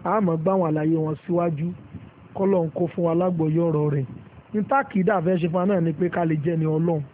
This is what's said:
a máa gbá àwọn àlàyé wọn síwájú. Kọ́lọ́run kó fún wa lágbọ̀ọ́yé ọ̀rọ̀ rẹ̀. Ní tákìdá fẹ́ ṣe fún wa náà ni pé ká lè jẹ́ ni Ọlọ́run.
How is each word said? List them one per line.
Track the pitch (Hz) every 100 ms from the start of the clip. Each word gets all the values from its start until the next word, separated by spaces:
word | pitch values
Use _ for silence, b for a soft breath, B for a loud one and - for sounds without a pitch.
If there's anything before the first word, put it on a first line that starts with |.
a | 175 208
máa | 190 160
gbá | 165
àwọn | 190 170
àlàyé | 156 156 160
wọn | 156 156 -
síwájú. | 175 175 147 170 180 - - - - -
Kọ́lọ́run | - 196 190 165
kó | - 175
fún | -
wa | 170
lágbọ̀ọ́yé | 165 185 170 156 160
ọ̀rọ̀ | 170 151 151
rẹ̀. | 147 131 - - - -
Ní | 214
tákìdá | 202 269 269 196 180 196
fẹ́ | 165 185
ṣe | 170
fún | 180
wa | 185
náà | 196
ni | 165
pé | 151 180
ká | 175
lè | 170 156
jẹ́ | 147 165
ni | 156
Ọlọ́run. | 156 170 160 139